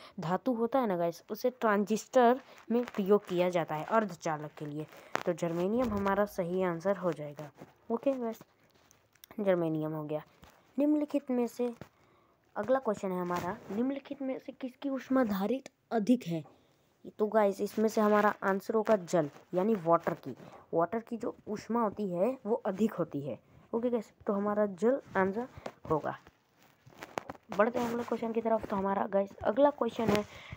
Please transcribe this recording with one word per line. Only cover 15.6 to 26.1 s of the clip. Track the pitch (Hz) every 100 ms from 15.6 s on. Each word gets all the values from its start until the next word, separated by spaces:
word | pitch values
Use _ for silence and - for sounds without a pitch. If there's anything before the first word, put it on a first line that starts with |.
| - _ -
अधिक | 233 202 247 170
है? | 165 - - _ _ _ _ - -
तो | 214
गाइस, | 220 202 190
इसमें | 202 - 220
से | 220
हमारा | 208 208 208 -
आंसर | 196 196 -
होगा | 220 214 214
जल | 170 175 143 - -
यानी | 180 208 214
वाटर | 165 165 170
की। | 165 139 113 - - -
वाटर | 165 170 226
की | 214 226
जो | 233 - -
ऊष्मा | 214 - 233
होती | 214 185 202
है | 175 220 262 208
वो | 233
अधिक | 220 190 214
होती | - 165 143
है। | 139 107 _ - -
ओके | 233 240
गाइस, | 233 - _ -
तो |
हमारा | 202 208 208 208
जल | 185 226 277 - 196
आंसर | 190 202 254 - - - -
होगा। | 156 -